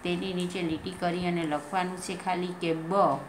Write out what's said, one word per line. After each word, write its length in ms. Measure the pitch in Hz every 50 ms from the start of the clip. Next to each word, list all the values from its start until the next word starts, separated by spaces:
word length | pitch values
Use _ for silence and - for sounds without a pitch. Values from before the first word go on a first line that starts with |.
| -
તેની 300 | 180 175 175 190 190 180
નીચે 280 | 180 180 175 180 190
લીટી 300 | 175 160 160 156 - 185
કરી 360 | 180 - 180 175 170 180 180
અને 160 | 175 175 170 165
લખવાનું 540 | 151 151 147 - - - 185 180 185 185
છે 180 | 180 - - 190
ખાલી 400 | 180 - 185 180 175 180 180 175 -
કે 120 | 175 165 160
બ 200 | 160 160 165 185 202 190 156 139 139 -